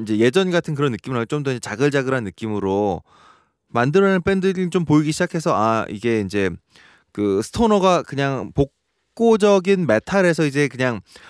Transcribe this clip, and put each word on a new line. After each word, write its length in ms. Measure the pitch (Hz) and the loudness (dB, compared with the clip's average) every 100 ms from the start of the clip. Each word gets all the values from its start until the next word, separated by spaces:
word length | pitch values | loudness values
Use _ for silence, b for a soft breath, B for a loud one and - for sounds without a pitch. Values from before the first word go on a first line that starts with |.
이제 160 | 107 107 | -2 2
예전 320 | 120 180 185 | 2 2 0
같은 240 | 175 165 | 0 -2
그런 160 | 143 143 | -4 -2
느낌으로 340 | 110 - 127 113 | -4 -6 -6 -4
좀 180 | 151 | -4
더 80 | 135 | -4
이제 80 | 123 | -6
자글자글한 640 | - 104 143 139 131 131 | -8 -2 0 0 -2 -2
느낌으로 800 | 101 - 110 104 95 98 104 87 - b b b b b _ | -4 -8 -6 -4 -2 0 0 -4 -10 b b b b b _
만들어낸 520 | 117 127 175 196 190 | -2 0 2 2 2
밴드들이 480 | 180 190 190 185 180 | 0 0 0 -2 -2
좀 140 | 185 | -2
보이기 280 | 160 151 151 | 2 2 2
시작해서 420 | 151 175 170 160 | -2 -4 -2 -2
아, 320 | 104 110 113 - | 0 2 0 -4
이게 300 | 101 117 113 | -6 -2 -2
이제 280 | 98 101 95 87 _ b b b b | -2 -2 -2 -4 _ b b b b
그 280 | - 104 98 | -4 0 0
스토너가 580 | 113 - 233 208 185 170 | -2 0 2 4 4 2
그냥 480 | - 135 139 135 98 | 0 -4 -4 -4 -6
복고적인 1300 | 90 139 _ _ _ _ - 233 220 208 196 180 196 156 | -2 -4 _ _ _ _ -2 2 4 6 4 4 0 2
메탈에서 580 | 110 - 196 180 156 | 0 2 0 2 2
이제 220 | 151 139 139 | 0 0 -2
그냥 340 | 120 127 110 - B B | 0 -2 -4 -10 B B